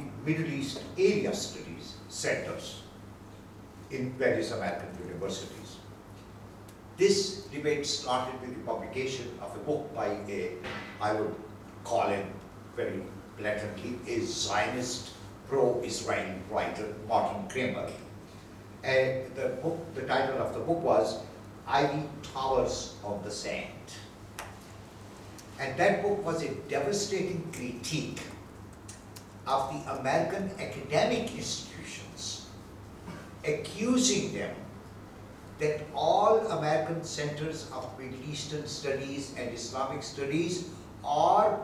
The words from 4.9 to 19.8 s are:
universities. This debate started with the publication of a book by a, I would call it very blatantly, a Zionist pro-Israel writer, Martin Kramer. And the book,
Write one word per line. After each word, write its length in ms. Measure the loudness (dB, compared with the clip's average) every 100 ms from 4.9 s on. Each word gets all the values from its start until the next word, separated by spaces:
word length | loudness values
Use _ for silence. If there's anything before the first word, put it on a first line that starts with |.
| -8
universities. 760 | -8 -4 -4 -4 -8 -10 -12 -14 -14 -16 -16 -16 -16 -16 -16 -16 -16 -16 -14 8
This 460 | 8 8 4 -2 -6
debate 340 | 0 2 2 2
started 540 | 0 2 2 2 -4
with 140 | -6 -4
the 60 |
publication 760 | -2 -2 -2 -2 -2 -2 -6 -8
of 120 | -8 -4
a 40 |
book 340 | 0 0 -2
by 140 | -2 0 -2 -4
a, 220 | -2 -2 -4 -6 -8 -8 -2
I 120 | 2
would 220 | 2 0 -2 -10 -14 -14 -12
call 240 | 2 4 4
it 160 | 2 -2 -8 -12 -14 -8 -4
very 260 | -2 -2 -6 -10 -12 -4
blatantly, 600 | -2 0 -2 -4 -6 -6 -2
a 140 | 0
Zionist 880 | 0 0 2 2 2 0 -2 -4 -6 -12 -14 -14 0
pro-Israel 840 | 4 6 4 0 -2 0 0 0 -4 -2
writer, 440 | 0 0 -2 -4 -6 2
Martin 400 | 4 4 0 -2
Kramer. 400 | 0 0 0 -4 -6 -12 -14 -14 -16 -16 -16 -16 -6
And 520 | 4 6 6 2 -2 -2
the 140 | 0 0
book, 160 | 0 0